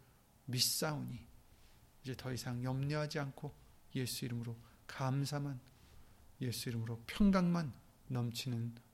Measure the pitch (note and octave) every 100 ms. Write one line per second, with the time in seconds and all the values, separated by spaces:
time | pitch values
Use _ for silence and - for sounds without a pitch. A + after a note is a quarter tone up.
0 | - - - - - B2+ - - D#3+ D3
1 | B2 A#2+ - - - - - - - -
2 | C3 B2 C3 B2 B2+ A#2+ B2+ C3 C#3 D3+
3 | D3+ D#3 C#3 - C#3+ - - - - C3+
4 | B2 - - A#2+ A#2 A#2 - - - -
5 | C3 C#3 C3+ D3 C#3+ B2+ - - - -
6 | - - - - B2+ A2 C3 A#2 A2+ A#2
7 | - - G3+ F#3+ F3 E3+ D3+ - - -
8 | - B2+ A#2+ A#2 C3 A#2 A#2 A#2 -